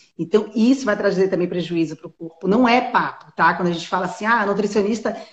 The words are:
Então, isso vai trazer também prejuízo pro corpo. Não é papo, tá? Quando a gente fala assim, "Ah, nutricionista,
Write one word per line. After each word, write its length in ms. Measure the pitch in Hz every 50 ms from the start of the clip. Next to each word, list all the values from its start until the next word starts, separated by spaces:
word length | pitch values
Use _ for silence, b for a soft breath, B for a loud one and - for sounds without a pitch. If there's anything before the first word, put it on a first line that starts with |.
| b b b -
Então, 320 | 165 - - 214 220 - -
isso 300 | 233 220 247 269 269 -
vai 120 | 208 208
trazer 320 | 202 208 202 180 175 190 185
também 200 | 190 170 180 175
prejuízo 480 | 175 180 165 156 175 165 160 151 156
pro 140 | - - 170
corpo. 360 | - - 170 160 - - -
Não 200 | 185 196 233 254 233
é 120 | 233 254
papo, 520 | 247 254 - 190 160 139 - - - - -
tá? 200 | - 190 175 175
Quando 140 | 180 185 175
a 40 | 170
gente 160 | 165 - -
fala 160 | - 185 185
assim, 180 | 180 185 - 214
"Ah, 220 | 214 233 233 208
nutricionista, 720 | 202 202 196 208 202 - 226 196 208 233 220 - 220 - B B B